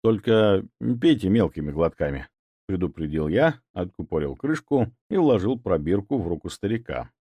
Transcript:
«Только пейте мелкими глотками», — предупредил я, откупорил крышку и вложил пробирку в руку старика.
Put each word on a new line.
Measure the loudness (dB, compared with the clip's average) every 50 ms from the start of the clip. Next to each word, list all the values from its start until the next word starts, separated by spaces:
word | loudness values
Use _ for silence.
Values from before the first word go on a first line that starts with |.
«Только | 2 2 0 2 2 2 4 4 6 4 4 2 0 -6 _ _ -4 -4 -2 2
пейте | 4 2 2 4 2 2
мелкими | 4 4 2 0 -2 -6 -8 -6
глотками», — | 0 0 0 0 0 _ -4 -4 -4 -6 -10 -14 _ _ _ _ _ _ _
предупредил | -6 -4 -2 -2 -4 -4 -6 -8 -4 -2 -2 -2
я, | 0 2 2 2 2 0 -4 _ _ _
откупорил | -8 -8 -8 _ -12 -8 -4 -4 -4 -4 -4 -6
крышку | -6 -4 -4 -4 -4 _ _ 0 0 0 -2 _ _ _ _
и | -2
вложил | 2 2 4 2 2 2 -2 -4 -4
пробирку | _ -2 -2 0 0 0 -2 -2 -2 _ -4
в | -4 -2
руку | -4 -6 -6 -8 -12
старика. | -12 -6 -4 -4 -4 -4 -6 -8 -8 -8 -8 -10 _ _